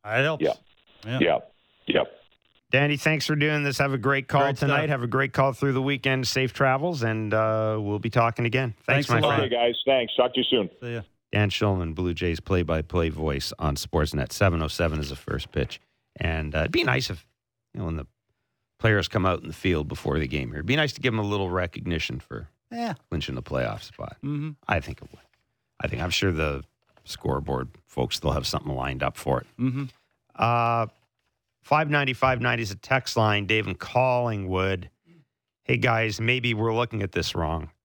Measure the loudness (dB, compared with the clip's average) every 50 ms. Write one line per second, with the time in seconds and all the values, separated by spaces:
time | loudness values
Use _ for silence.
0 | _ -2 0 0 2 0 0 0 0 0 0 -2 _ _ _ _ _ _ _ -14
1 | -8 -6 -2 0 2 2 2 0 -2 -8 _ _ _ _ _ _ _ 0 0 0
2 | 0 -2 -6 -20 -20 _ _ _ _ _ _ _ _ _ 2 2 2 2 0 2
3 | 2 2 2 2 0 0 2 2 2 2 2 2 0 0 0 0 0 0 0 0
4 | 0 0 0 0 0 2 2 4 4 4 2 2 2 2 2 2 2 0 -2 -2
5 | -2 0 0 0 0 0 2 2 2 2 2 2 0 2 2 2 0 0 -2 0
6 | 0 0 0 2 0 0 0 0 0 0 2 2 2 2 4 2 0 -2 -2 0
7 | 0 0 0 -2 -2 0 2 2 2 2 2 2 2 0 0 0 0 -2 -2 -2
8 | -2 0 2 4 2 2 2 0 -2 0 0 0 -2 -2 -6 _ _ 0 2 2
9 | 2 2 2 4 4 4 2 2 2 0 2 2 2 2 2 0 2 2 2 2
10 | 2 0 2 2 2 2 2 0 2 2 2 2 2 0 -4 -10 -10 -8 -8 -8
11 | -10 _ _ _ _ _ 2 2 4 4 2 2 2 2 2 2 0 -2 -2 -2
12 | -2 -2 0 0 0 0 0 -2 0 0 2 2 2 2 0 -2 -2 0 0 2
13 | 2 2 0 -2 -2 -2 -2 -2 -4 -6 -6 -2 -2 -2 -2 -2 -4 0 2 2
14 | 2 2 0 -2 -4 -4 0 2 2 4 4 2 -2 -2 0 0 0 0 0 -2
15 | -4 -4 -8 -10 -8 -6 -6 -6 -6 -4 -4 -4 -4 -4 -6 -16 _ _ _ _
16 | _ _ _ -4 -2 -2 -2 -2 -4 -2 -2 0 0 0 0 0 0 2 0 0
17 | -2 -4 -8 -10 _ _ _ _ _ _ _ _ _ _ _ -8 -6 -6 -6 -6
18 | -8 -12 _ _ _ _ _ _ _ _ _ _ _ _ _ _ 2 4 4 4
19 | 0 0 -2 0 2 2 0 0 -4 -10 -12 -2 0 2 2 2 0 -4 -6 -4
20 | -2 -2 0 0 0 -2 -2 -4 -4 -4 -8 -6 -2 0 0 0 0 -2 -4 -2
21 | -2 -2 0 0 -2 0 0 -2 -2 -2 0 -2 -2 -4 -6 -8 -4 -4 -2 -2
22 | -2 -4 -6 -10 -10 _ -12 -12 -12 -14 _ _ _ _ -8 -6 -4 -4 -6 -8
23 | _ _ -6 -4 -4 -4 -8 -8 -8 -4 -4 -2 -2 -2 -4 -8 -12 -16 -14 -14
24 | -12 -14 -12 _ -8 -6 -6 -4 -6 -6 -10 _ _ -4 -4 -4 -4 -6 -12 -14
25 | -16 -20 -20 -20 _ _ _ _ _ _ _ _ _ _ _ _ -6 -6 -4 -4
26 | -4 -2 -2 0 0 0 0 0 0 -2 -2 -6 -10 _ _ _ _ _ _ _
27 | _ -16 -16 -6 -4 -2 -2 -2 -2 -2 -4 -4 -4 -8 -12 -20 _ _ -4 -4
28 | -2 -2 -2 -2 0 0 0 0 -2 -2 -4 -4 -4 -4 -4 -4 -4 -4 -4 -2
29 | -2 -4 -4 -4 -2 0 0 0 -2 -8 _ -2 -2 -2 -2 -2 -6 -8 -12 _
30 | _ _ _ _ _ _ _ 0 0 2 2 2 2 2 2 0 -2 -4 _ _
31 | _ _ _ _ _ _ _ _ _ _ _ _ _ 2 4 4 4 4 2 2
32 | 2 0 0 2 2 2 2 2 2 0 0 0 -2 -4 -6 -10 -2 0 0 0
33 | 0 0 2 4 4 4 4 2 2 2 0 0 2 -2 -6 -6 -8 -2 2 2
34 | 4 4 4 2 2 0 -2 -2 -2 0 0 2 2 2 0 -2 -4 -12 _ _
35 | _ _ -20 -20 _ _ _ _ _ _ _ _ _ -2 -2 0 2 2 2 2
36 | 0 0 -2 -2 0 0 0 0 0 -2 0 0 0 0 2 0 0 -2 -2 -4
37 | -4 -2 -2 -2 -4 -2 -2 -2 -2 -2 -2 -4 -6 -10 _ _